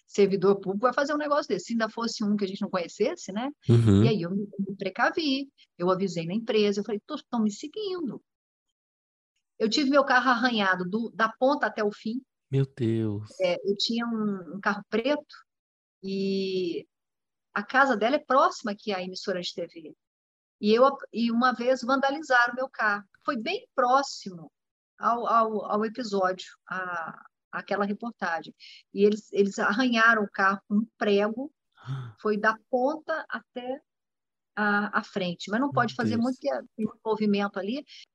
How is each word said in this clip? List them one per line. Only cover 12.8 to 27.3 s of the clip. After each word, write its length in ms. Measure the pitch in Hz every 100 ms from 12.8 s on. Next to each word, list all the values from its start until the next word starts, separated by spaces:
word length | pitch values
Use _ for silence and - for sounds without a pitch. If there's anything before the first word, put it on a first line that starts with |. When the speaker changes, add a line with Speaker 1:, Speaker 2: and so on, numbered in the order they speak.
| 113 113 110 104 104 -
Speaker 1:
É, 140 | 180 175
eu 120 | 196 226
tinha 280 | - 233
um, 520 | 240 220 214 196 170 190
um 40 |
carro 220 | 208 202 -
preto 460 | 214 247 294 - - _ _ _ _ _ _
e 800 | 190 196 196 196 190 185 180 156 - _ _ _ _ _ _
a 80 | 202
casa 340 | 208 262 269 220
dela 200 | 220 294
é 20 |
próxima 540 | - 262 349 - 220
aqui 200 | 202 -
à 80 | 185
emissora 400 | 185 185 - 180
de 140 | 180
T 100 | - 170
V. 260 | 165 151 - _ _ _ _ _ -
E 140 | 208
eu, 100 | 220 269 269 -
e 180 | 214 233
uma 220 | 233 254
vez 280 | 240 240 262
vandalizaram 720 | 233 262 269 302 302 247 240
meu 140 | 247 262
carro. 360 | - 220 202 202 _
Foi 120 | - 262
bem 300 | 240 427 -
próximo 760 | - 247 269 277 - 196 175 - _ _ _ _ -
ao, 280 | - 240 226
ao, 380 | 226 220 214
ao 200 | - 208
episódio, 640 | 220 220 226 196 185 185 - - -
à, 540 | 185 180 175 165 170 -